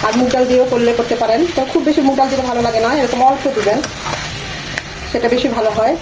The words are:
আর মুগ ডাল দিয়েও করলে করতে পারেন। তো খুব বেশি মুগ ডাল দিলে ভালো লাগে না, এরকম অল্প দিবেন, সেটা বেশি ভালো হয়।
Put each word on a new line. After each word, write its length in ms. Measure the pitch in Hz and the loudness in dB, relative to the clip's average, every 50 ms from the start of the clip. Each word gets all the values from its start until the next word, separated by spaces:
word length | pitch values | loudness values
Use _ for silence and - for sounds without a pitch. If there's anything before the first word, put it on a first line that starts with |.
| - | -2
আর 60 | 226 214 240 | 0 2 2
মুগ 100 | 254 254 254 | 2 2 2
ডাল 100 | 254 254 254 | 2 2 4
দিয়েও 160 | 247 254 254 254 | 4 4 4 2
করলে 180 | 254 233 233 233 233 233 | 2 2 2 2 2 0
করতে 180 | 233 - 233 233 | 0 -2 0 0
পারেন। 180 | 233 214 220 247 339 339 - | 0 0 2 2 2 0 0
তো 60 | - 262 262 | -2 -2 0
খুব 100 | - 339 269 302 | 0 0 2 2
বেশি 120 | 302 320 277 | 2 4 2
মুগ 80 | 269 269 262 | 2 2 2
ডাল 100 | 269 262 | 2 0
দিলে 140 | 262 269 254 247 | 0 -2 -2 -2
ভালো 100 | 240 240 240 | 0 0 0
লাগে 140 | 233 220 226 226 | 0 2 2 2
না, 40 | 233 277 302 | 2 2 0
এরকম 200 | 254 233 254 240 254 262 | 0 0 2 2 4 4
অল্প 140 | 277 269 - 277 269 | 2 2 -2 -2 -2
দিবেন, 220 | 220 196 202 214 269 302 - - - - - - - - - - - - - - - - - - - - - - - - - | 0 0 2 0 0 -2 -6 -8 -8 -8 -8 -8 -8 -8 -8 -10 -10 -10 -10 -10 -10 -10 -8 -8 -8 -8 -10 -12 -12 -10 -6
সেটা 160 | - 233 240 233 247 | -4 -2 0 0 0
বেশি 140 | 254 254 269 226 226 | 0 0 -2 -2 0
ভালো 140 | 214 220 208 226 | 0 0 0 0
হয়। 180 | 220 240 330 - | 0 0 0 -2